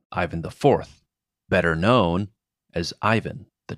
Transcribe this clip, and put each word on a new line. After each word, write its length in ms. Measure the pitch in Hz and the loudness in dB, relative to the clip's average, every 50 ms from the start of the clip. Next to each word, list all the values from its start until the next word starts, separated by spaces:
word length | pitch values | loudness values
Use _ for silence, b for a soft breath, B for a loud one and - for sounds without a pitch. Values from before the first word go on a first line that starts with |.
| _ _ | _ _
Ivan 320 | - 92 90 80 87 82 | -6 -4 -4 -4 -2 -4
the 80 | 78 90 | -4 -4
Fourth, 540 | - - - 139 104 78 - - - _ _ _ _ _ _ _ _ _ _ _ | -4 0 2 2 4 2 0 -8 -18 _ _ _ _ _ _ _ _ _ _ _
better 280 | 98 92 85 85 80 | 0 2 2 2 0
known 540 | 80 87 110 127 123 92 85 85 92 104 98 _ _ _ _ _ _ _ _ _ | 2 2 2 4 4 2 2 0 -2 -4 -6 _ _ _ _ _ _ _ _ _
as 180 | 85 85 - - - | -6 -6 -6 -8 -4
Ivan 460 | - 107 113 107 - - - - - - _ _ _ - | -2 0 0 0 -2 -4 -10 -12 -16 -20 _ _ _ -16
the 80 | - | -16